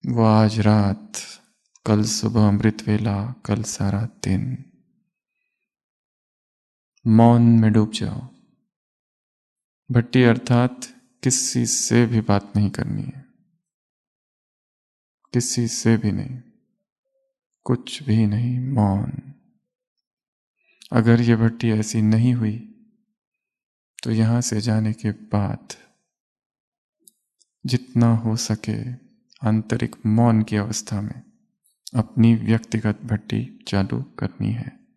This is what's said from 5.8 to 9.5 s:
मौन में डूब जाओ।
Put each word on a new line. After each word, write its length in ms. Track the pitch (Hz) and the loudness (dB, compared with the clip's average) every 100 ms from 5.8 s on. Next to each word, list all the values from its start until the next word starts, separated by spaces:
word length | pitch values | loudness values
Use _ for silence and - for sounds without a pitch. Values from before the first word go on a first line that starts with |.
| _ _ _ _ _ _ _ _ _ _ _ _ 117 | _ _ _ _ _ _ _ _ _ _ _ _ 4
मौन 360 | 110 117 120 | 6 8 6
में 300 | 117 117 110 | 6 6 4
डूब 200 | 107 107 | 2 0
जाओ। 460 | - 104 107 123 _ _ _ _ _ _ _ _ _ _ _ _ | -4 -8 -8 -14 _ _ _ _ _ _ _ _ _ _ _ _